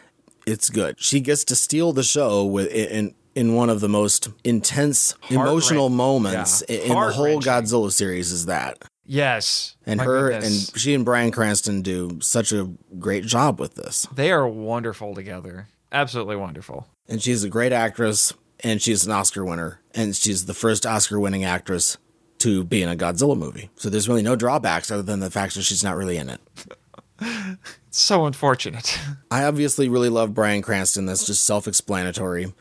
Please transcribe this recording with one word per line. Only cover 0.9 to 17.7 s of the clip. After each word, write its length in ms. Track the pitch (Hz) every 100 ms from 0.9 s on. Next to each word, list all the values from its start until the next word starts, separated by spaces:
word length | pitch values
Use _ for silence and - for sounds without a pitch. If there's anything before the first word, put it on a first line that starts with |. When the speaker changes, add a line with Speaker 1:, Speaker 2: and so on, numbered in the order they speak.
| -
Speaker 1:
She 180 | - 139
gets 220 | 131 147 -
to 100 | 127
steal 360 | - 151 170
the 120 | 135
show 420 | 123 147 127 101 101
with, 260 | 98 95
in, 440 | 110 104 107 104 - _
in 220 | - 117 117
one 160 | 120
of 80 | 107
the 100 | 104
most 380 | 104 104 - - -
intense 720 | 120 117 - 139 147 135 - - -
emotional 580 | 127 131 160 160 156 131
Speaker 2:
Heart-wrenching. 60 | 123
Speaker 1:
moments 640 | 131 135 104 101 101 - -
Speaker 2:
Yeah. 60 | 113
Speaker 1:
i-, 40 |
in 60 | 120
the 40 |
whole 180 | 120 - - 147 151
Speaker 2:
Heart-wrenching. 100 | 135
Speaker 1:
Godzilla 400 | 123 110 120 101
series 400 | - 98 90 87
is 140 | 87 85
that. 320 | 82 65 - - _ -
Speaker 2:
Yes. 680 | 135 139 113 - - - - -
Speaker 1:
And 120 | 107
Speaker 2:
My 80 | 127
Speaker 1:
her 240 | 131 135
Speaker 2:
goodness. 400 | 110 107 104 95
Speaker 1:
and 100 | -
she 140 | 143
and 100 | 139
Bryan 260 | 123 120 120
Cranston 500 | 117 110 101 - 98
do 380 | 92 92 90 85
such 320 | - 117 107
a 180 | 107 92 87 _ 92
great 260 | 95 98 110
job 340 | 120 143 107
with 160 | 67 -
this. 320 | 50 - - 131
Speaker 2:
They 160 | 151
are 160 | 170 127
wonderful 640 | 110 110 117 117 101 104
together. 540 | 98 98 92 92 90 107 _ -
Absolutely 460 | 135 139 120 104 104
wonderful. 500 | 95 78 - - - _ -
Speaker 1:
And 120 | 110
she's 220 | 123 120
a 60 | 101
great 240 | 110 123